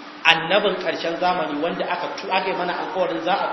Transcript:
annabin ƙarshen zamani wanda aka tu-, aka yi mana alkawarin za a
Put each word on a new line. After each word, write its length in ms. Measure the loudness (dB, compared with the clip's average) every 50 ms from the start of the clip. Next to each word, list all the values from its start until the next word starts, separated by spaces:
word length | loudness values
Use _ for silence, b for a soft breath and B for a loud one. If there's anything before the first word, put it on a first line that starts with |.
| -16 -16 -10 -2 4
annabin 480 | 4 4 4 4 2 4 4 4 4 0 0
ƙarshen 380 | -2 -2 -2 -2 -2 -4 -2 0
zamani 400 | 2 2 2 2 0 -2 -2 -2
wanda 240 | -2 -2 -2 -2 -2
aka 220 | -2 -2 -2 -4 -6 -6 -6
tu-, 140 | -4 0 0
aka 160 | 2 2 2
yi 60 | -2 -2
mana 160 | 0 -2 -2
alkawarin 480 | -2 -4 -4 0 0 0 0 0 -2
za 120 | 0 2 2
a 140 | 2 2 0